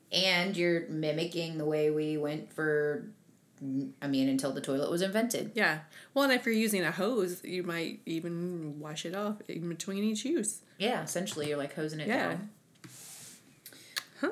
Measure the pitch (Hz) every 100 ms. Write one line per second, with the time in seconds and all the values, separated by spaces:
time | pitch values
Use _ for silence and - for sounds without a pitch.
0 | _ 175 185 180 190 185 175 165 - 156
1 | 156 151 170 170 165 160 151 151 151 151
2 | 151 156 147 151 - - 156 151 147 143
3 | - - - _ _ - 135 135 143 -
4 | 143 135 135 135 139 135 139 135 143 170
5 | 190 202 240 - 214 233 190 156 - -
6 | - 269 277 247 - 220 220 202 160 165
7 | 190 247 180 175 - 180 170 165 165 -
8 | - 165 170 170 175 175 156 147 151 156
9 | 170 190 208 208 - - 170 165 - 196
10 | 214 214 262 320 208 - - - 202 220
11 | 156 175 196 - 147 147 139 - 156 156
12 | 151 254 185 165 208 - _ _ - -
13 | - - - - - - - - - -
14 | - - 302